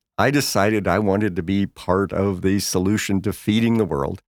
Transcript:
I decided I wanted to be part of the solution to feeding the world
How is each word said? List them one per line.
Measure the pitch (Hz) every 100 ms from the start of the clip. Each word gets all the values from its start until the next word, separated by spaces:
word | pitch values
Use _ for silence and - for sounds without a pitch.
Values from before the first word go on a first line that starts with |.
| _ -
I | 117
decided | 143 131 107 104 110 92
I | 92
wanted | 104 98 107 90
to |
be | 85 98 98
part | - - 95 98
of | - 98 90
the | 95 101
solution | - 92 92 104 - 98
to | 104
feeding | - - 107 113 113
the | 98
world | 73 69 95